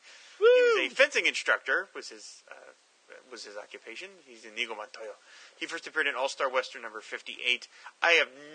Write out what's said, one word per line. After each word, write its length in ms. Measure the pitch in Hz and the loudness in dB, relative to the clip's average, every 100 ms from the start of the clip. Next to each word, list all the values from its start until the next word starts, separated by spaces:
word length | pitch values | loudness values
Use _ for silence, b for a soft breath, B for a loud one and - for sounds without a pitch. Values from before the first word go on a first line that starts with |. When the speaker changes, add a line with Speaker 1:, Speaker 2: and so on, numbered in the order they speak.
| B B B B | B B B B
Speaker 1:
was 380 | 440 494 494 440 | 6 8 6 4
Speaker 2:
Woo! 80 | 254 | 0
Speaker 1:
a 20 | |
fencing 340 | 220 285 254 165 | 2 2 4 0
instructor, 640 | 127 - 208 - 151 190 | 0 2 2 2 -2 -2
was 160 | 147 - | -12 -14
his, 320 | 110 - - - | -16 -18 -20 -20
uh, 40 | 69 67 - _ _ _ - 127 | -20 -20 -20 _ _ _ -20 -18
was 120 | 117 | -16
his 120 | 107 104 | -14 -14
occupation. 520 | 101 131 120 113 190 185 139 | -14 -16 -14 -14 -14 -18 -20
He's 180 | 113 | -20
Inigo 300 | 113 107 117 | -12 -6 -4
Montoya. 420 | 107 104 - 110 - B B B - | -4 -10 -12 -14 -14 B B B -12
He 60 | |
first 220 | 160 160 156 | -10 -8 -6
appeared 200 | 151 143 | -2 -2
in 80 | |
All-Star 360 | 123 131 - 139 | 0 -2 -2 0
Western 320 | 127 123 131 | 0 -2 -10
number 180 | 113 107 | -12 -12
fifty-eight. 640 | - 120 - - 123 123 - B B - | -10 -12 -12 -6 -2 -2 -4 B B 0
I 80 | 170 | 4
have 160 | 165 131 131 147 | 4 4 -4 -16